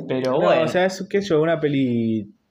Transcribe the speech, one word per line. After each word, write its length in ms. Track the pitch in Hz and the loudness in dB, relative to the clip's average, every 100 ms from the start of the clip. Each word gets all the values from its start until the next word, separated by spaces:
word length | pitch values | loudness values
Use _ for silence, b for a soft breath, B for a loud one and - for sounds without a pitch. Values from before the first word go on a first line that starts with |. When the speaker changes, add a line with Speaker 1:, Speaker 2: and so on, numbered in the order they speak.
| - | -6
Speaker 1:
Pero 240 | 131 131 | -2 0
Speaker 2:
No, 100 | 139 | 2
Speaker 1:
bueno. 220 | 180 160 | 2 2
Speaker 2:
o 40 | 160 | 2
sea, 180 | 180 190 | 2 0
es, 200 | 190 190 | -2 -4
qué 140 | 202 | -4
sé 80 | 196 | 0
yo, 100 | 151 | 0
una 200 | 160 160 | 2 0
peli 720 | 147 139 127 117 113 110 98 - _ | 0 0 0 0 0 -2 -6 -16 _